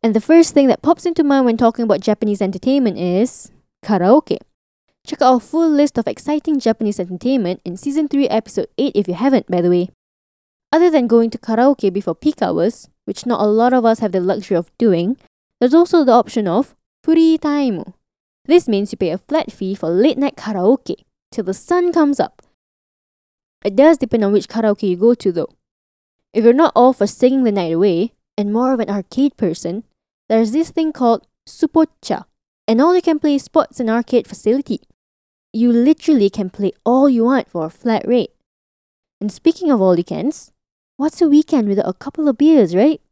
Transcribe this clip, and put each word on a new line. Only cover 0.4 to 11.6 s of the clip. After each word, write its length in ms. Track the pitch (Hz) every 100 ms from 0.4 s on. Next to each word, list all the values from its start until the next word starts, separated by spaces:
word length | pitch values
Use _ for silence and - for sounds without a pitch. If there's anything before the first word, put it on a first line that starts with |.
| 320
thing 140 | 285 269
that 160 | -
pops 220 | 294 330 359
into 180 | 330
mind 220 | 294 277 247
when 120 | 226
talking 260 | 233 233
about 180 | 226 185
Japanese 400 | 208 208 214 202
entertainment 560 | 196 190 254 277 240 -
is 540 | 175 180 247 - - _ _ _
karaoke. 540 | - 202 185 277 - - _ _ _ _ _ _ -
Check 160 | -
out 120 | 262
our 60 | 254
full 300 | - 311 330
list 280 | 294 294 -
of 100 | 226
exciting 520 | 220 - 302 - 285
Japanese 400 | 226 226 214 202
entertainment 640 | 180 180 247 269 180 180 -
in 100 | 180
season 320 | 285 285 302
three, 220 | 277 269
episode 380 | 226 - - - -
eight, 180 | 277 202
if 120 | 185
you 80 | 175
haven't, 340 | 262 269 -
by 120 | 180
the 80 | 175
way. 200 | 180 185 _ _ _ _ _ _ _ _
Other 200 | 330 359
than 160 | 311 240
going 220 | 233 226
to 60 | -
karaoke 540 | - 220